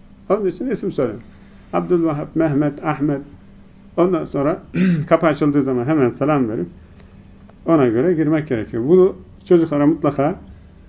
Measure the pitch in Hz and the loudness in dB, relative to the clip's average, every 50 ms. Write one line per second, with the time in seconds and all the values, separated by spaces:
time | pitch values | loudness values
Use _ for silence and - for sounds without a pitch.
0 | - - - - - - 185 220 208 185 165 - 247 254 226 - - 190 139 - | -20 -20 -20 -12 -6 -4 -2 -2 -2 -2 -4 -4 -6 -6 -6 -4 -6 -6 -4 -2
1 | 135 117 104 - 110 - - - - - - - - - - 180 175 170 180 170 | -2 -4 -4 -8 -14 -18 -20 -20 -20 -20 -20 -20 -12 -6 -6 -4 -2 0 0 0
2 | 165 160 147 143 156 151 - 160 160 156 139 139 151 147 143 - - 156 147 143 | 0 0 -2 -4 -6 -6 -2 -2 0 0 0 0 0 -2 -2 -4 -4 -4 -4 -2
3 | 143 151 143 139 - - - - - - - - - - - - - - - - | -2 -2 -2 -4 -6 -12 -20 -20 -20 -20 -20 -20 -20 -20 -20 -20 -20 -8 -2 0
4 | 170 190 185 156 151 - - 147 139 135 - - - - - 165 185 190 170 156 | 0 2 0 -2 -4 -4 -4 -2 -2 -2 -2 -4 -8 -6 -2 0 2 2 2 0
5 | 143 - - - - 160 143 151 156 147 143 147 131 135 131 123 120 139 160 151 | 0 0 0 2 2 2 0 2 0 0 2 2 0 0 0 -2 0 0 2 2
6 | 131 120 117 - 139 151 156 143 127 110 110 151 175 175 - - - - - - | 2 2 0 0 -2 0 0 0 0 -2 -2 -4 -6 -8 -10 -16 -20 -20 -20 -20
7 | - - - - - - - - - - - - - - 165 156 131 123 107 117 | -20 -20 -20 -20 -20 -20 -20 -20 -20 -20 -20 -8 -2 0 2 4 4 2 2 2
8 | 139 180 180 156 160 147 160 151 151 - 127 110 104 - - 117 113 143 175 185 | 2 2 0 0 0 0 0 0 -2 -2 -4 -4 -4 -4 -4 -4 2 4 6 6
9 | 185 196 190 - - - - - - - 180 170 165 160 147 147 147 147 165 - | 6 4 2 -4 -14 -20 -20 -10 0 2 2 4 4 2 0 2 2 2 2 2
10 | - 147 143 - 139 151 190 - - - - - - - - - - | 0 -2 0 0 0 -2 -2 -6 -10 -20 -20 -20 -20 -20 -20 -20 -20